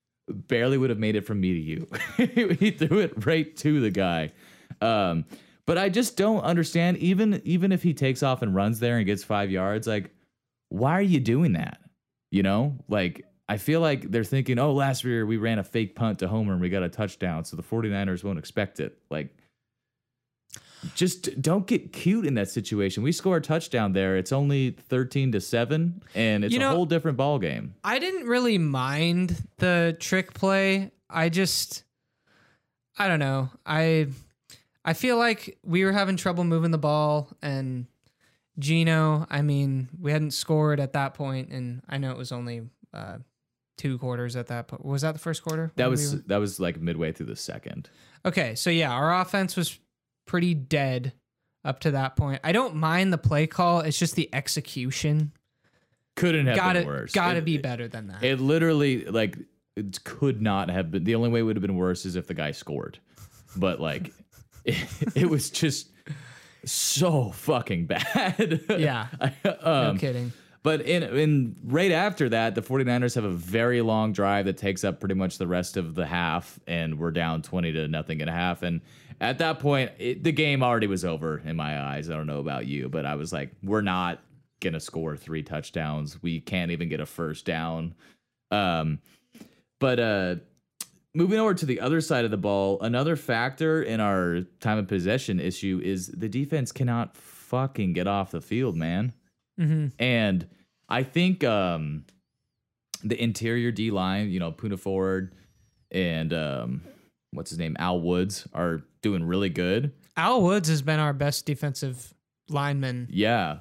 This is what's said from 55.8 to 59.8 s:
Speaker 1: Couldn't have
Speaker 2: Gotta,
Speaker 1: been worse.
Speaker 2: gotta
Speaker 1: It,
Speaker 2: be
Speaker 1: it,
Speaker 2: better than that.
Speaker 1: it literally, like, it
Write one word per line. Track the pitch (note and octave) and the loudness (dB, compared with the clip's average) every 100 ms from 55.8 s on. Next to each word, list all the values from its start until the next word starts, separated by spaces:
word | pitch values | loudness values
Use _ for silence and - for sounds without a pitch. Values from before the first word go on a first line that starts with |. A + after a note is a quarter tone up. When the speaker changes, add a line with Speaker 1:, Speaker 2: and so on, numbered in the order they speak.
| _ _ _ | _ _ _
Speaker 1:
Couldn't | - F3 D#3+ C3 | 0 2 4 4
have | A2+ | 4
Speaker 2:
Gotta, | F#3 F3 | 4 2
Speaker 1:
been | D#3 | 0
worse. | C#2 - | -4 -2
Speaker 2:
gotta | G3+ F3 F3 | 0 2 2
Speaker 1:
It, | D#3+ | 0
Speaker 2:
be | |
Speaker 1:
it, | D3+ | 0
Speaker 2:
better | C3+ A#2+ A#2 | -2 -6 -8
than | A#2 G#2 | -10 -12
that. | F#2+ | -2
Speaker 1:
it | B2+ C3+ | 0 2
literally, | C3+ E3 E3 D3+ C#3+ B2 - | 2 4 4 4 4 2 0
like, | A2 G#2+ - - _ _ | 0 0 -2 -14 _ _
it | - | -8